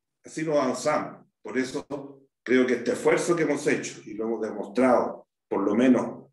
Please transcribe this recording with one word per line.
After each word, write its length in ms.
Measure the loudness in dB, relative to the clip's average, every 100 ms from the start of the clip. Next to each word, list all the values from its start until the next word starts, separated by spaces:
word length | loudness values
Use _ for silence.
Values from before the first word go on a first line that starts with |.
| _ _
Así 200 | -16 -8
no 180 | -2 0
avanzamos. 600 | 0 -2 0 -2 -2 -12 _ _
Por 140 | -8 -4
eso 280 | -4 -6 -8 -10 -12 -18 _ _
creo 240 | 2 4 4
que 100 | 0
este 180 | -2
esfuerzo 420 | 0 2 2 2 0
que 80 |
hemos 240 | 0 0 0
hecho, 320 | -2 -2 -12 -14
y 80 |
lo 140 | -8 -6
hemos 140 | -4
demostrado, 840 | -6 -6 -6 2 4 4 2 -6 -16 _ -6
por 120 | -2
lo 140 | 0 4
menos 540 | 6 4 2 -8 -16